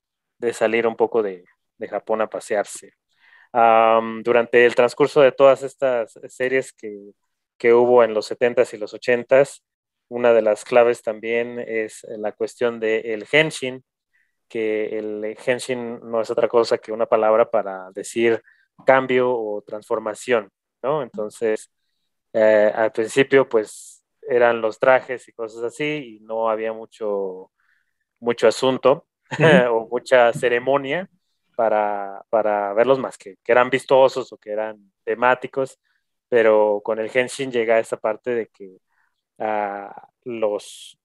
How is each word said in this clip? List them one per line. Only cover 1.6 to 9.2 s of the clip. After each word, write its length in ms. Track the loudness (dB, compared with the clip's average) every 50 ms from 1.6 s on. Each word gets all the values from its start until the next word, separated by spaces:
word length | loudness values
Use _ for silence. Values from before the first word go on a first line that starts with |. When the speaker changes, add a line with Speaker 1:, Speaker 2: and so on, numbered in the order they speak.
| _ _ _ -16
Speaker 1:
de 100 | -14 -10
Japón 340 | -10 -8 -6 -4 -4 -4 -4
a 60 | -4
pasearse. 640 | -6 -10 -8 -4 -4 -4 -4 -6 -10 -18 -20 -20 _ _ _ _ _ _ _ _ _ _ _ _ 0
Am, 720 | 2 4 6 6 6 6 6 4 2 0 -2 -6 -6 -2
durante 440 | 0 2 2 2 2 4 4 4
el 80 | 4 4
transcurso 460 | 2 0 2 2 0 0 0 4 4
de 120 | 4 4 4
todas 300 | 6 6 6 4 4 0
estas 560 | -10 -8 -4 -4 -2 -2 -2 -4 -6 _ -20 -20 -16
series 440 | -8 -6 -4 -2 -2 -2 -2 -4 -10
que, 400 | _ -16 -14 -14 -14 -18 -20 -20 _ _ _ _ _ _ _ _ _
que 140 | 4 4 6
hubo 280 | 6 6 6 6 6 6
en 120 | 4 2
los 120 | -2 -4
setentas 480 | -6 -6 -2 -2 0 2 2 0 0 -2
y 40 | -12
los 160 | -12 -12 -12
ochentas, 680 | -8 -2 -2 -2 0